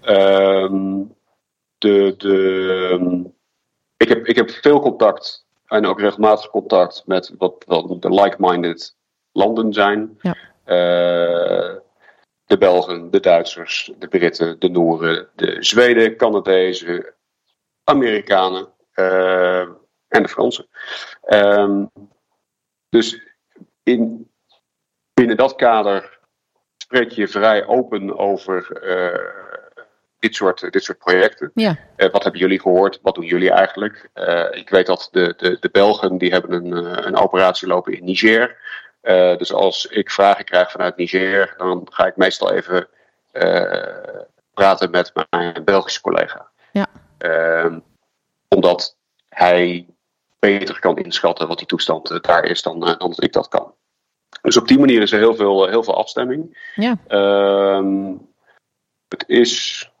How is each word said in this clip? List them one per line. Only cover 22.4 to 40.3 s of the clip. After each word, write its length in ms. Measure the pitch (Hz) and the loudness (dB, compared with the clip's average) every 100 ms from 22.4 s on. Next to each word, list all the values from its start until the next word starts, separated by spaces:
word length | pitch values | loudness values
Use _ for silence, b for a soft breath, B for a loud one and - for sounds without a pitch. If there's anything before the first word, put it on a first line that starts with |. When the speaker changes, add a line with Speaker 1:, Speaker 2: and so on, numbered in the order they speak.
| _ _ _ _ _ | _ _ _ _ _
Speaker 1:
dus 320 | 117 110 - - _ _ _ - _ | 2 2 -6 -18 _ _ _ -20 _
in, 460 | - 120 113 113 - _ _ _ _ _ _ _ _ | -2 0 0 -6 -18 _ _ _ _ _ _ _ _
binnen 240 | - 120 113 | 0 2 2
dat 180 | 131 131 | 0 2
kader 640 | 123 110 101 98 - _ _ _ _ _ _ _ | 2 2 0 -2 -6 _ _ _ _ _ _ _
spreek 340 | - 127 117 | -4 -2 -2
je 160 | 117 101 | -2 -4
vrij 380 | 101 107 107 98 | 0 2 2 2
open 520 | 120 123 104 98 - | -2 0 -6 -6 -4
over, 540 | 101 95 - 92 - 82 | -2 -2 -4 -6 -6 -12
eh, 380 | 95 92 90 90 90 98 - - - - - _ _ _ | -6 -4 -2 -4 -8 -14 -18 -20 -20 -20 -20 _ _ _
dit 160 | 110 - | -6 0
soort, 360 | 98 90 90 | -2 -2 -4
dit 120 | 98 | -4
soort 140 | - 98 | -4 -8
projecten. 540 | - 90 92 - - | 2 2 2 -4 -8
Speaker 2:
Ja. 240 | - 220 156 _ _ | -2 -2 -2 _ _
Speaker 1:
Eh, 140 | 95 | 0
wat 120 | 101 | 2
hebben 180 | - 87 | -2 -2
jullie 180 | 92 95 | 0 0
gehoord? 380 | 95 90 98 - | 2 2 2 0
Wat 140 | 98 92 | -4 -4
doen 100 | 82 | -4
jullie 260 | 87 92 | 0 2
eigenlijk? 580 | 90 95 - 104 - - | 4 2 -2 -10 -10 -20
Eh, 340 | - 90 85 85 | -8 -2 -2 -2
ik 180 | 95 92 | -8 0
weet 160 | 95 92 | 2 2
dat 240 | 90 - | -2 -2
de, 220 | 92 87 - | -2 -2 -2
de, 200 | 90 - | -4 -2
de 100 | - | -2
Belgen, 460 | 104 101 101 98 90 | 2 2 2 -2 -2
die 140 | 90 | 0
hebben 200 | 90 87 90 87 | -2 -2 -6 -6
een, 200 | 87 85 | -8 -8
eh, 200 | 90 - | -8 -4
een 100 | - | -2
operatie 500 | 98 92 92 92 92 | 0 2 2 0 -4
lopen 260 | 90 90 | -4 -4
in 100 | 90 87 | -10 -6
Niger. 520 | 95 110 113 120 - B B B B | 0 2 2 0 -6 B B B B
Eh, 360 | 117 92 90 87 | 0 4 4 2
dus 160 | 90 | -2
als 320 | - 95 - - | 0 0 -2 -6
ik 260 | 107 98 | -6 -6
vragen 340 | - 98 | 2 2